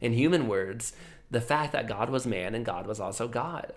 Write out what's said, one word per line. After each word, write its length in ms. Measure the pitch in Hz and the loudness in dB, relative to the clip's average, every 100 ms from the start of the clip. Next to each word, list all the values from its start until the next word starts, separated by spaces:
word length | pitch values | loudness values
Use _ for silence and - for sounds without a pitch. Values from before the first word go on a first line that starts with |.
in 100 | 120 | 2
human 340 | 117 151 175 117 | 6 6 6 4
words 460 | 98 95 113 - - - - - | 0 0 -6 -8 -10 -18 -20 -4
the 100 | 120 | -2
fact 320 | 117 151 147 | 2 0 2
that 160 | 139 113 | -2 -2
God 220 | 101 120 | -2 0
was 160 | 131 123 | 0 0
man 280 | 95 92 | -2 -2
and 120 | 113 117 | -2 -2
God 200 | 90 98 | -4 -6
was 140 | 107 | -4
also 280 | 95 - 120 | -4 -4 -4
God. 440 | 120 160 170 - | -2 -4 -6 -10